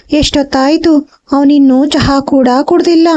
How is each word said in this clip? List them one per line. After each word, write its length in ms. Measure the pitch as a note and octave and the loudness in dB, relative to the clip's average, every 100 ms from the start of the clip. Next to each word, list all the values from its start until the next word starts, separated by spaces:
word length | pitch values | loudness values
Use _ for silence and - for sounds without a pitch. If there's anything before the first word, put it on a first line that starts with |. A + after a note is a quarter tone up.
| - | -6
ಎಷ್ಟೊತ್ತಾಯ್ತು, 960 | D4 C#4+ D4 C#4 C4+ C4+ D#4+ E4 D4 D4 _ _ | -4 -2 -4 -4 -2 -2 0 0 0 -2 _ _
ಅವನಿನ್ನೂ 540 | C#4 C#4+ D4 C4+ B3+ D4 | -2 0 2 2 2 0
ಚಹಾ 340 | D#4 C4 C#4 | -2 0 -2
ಕೂಡ 280 | C#4 C#4 B3 B3+ | 0 0 0 0
ಕುಡ್ದಿಲ್ಲ. 460 | D4 F4 F4 E4 E4 | 0 0 2 2 0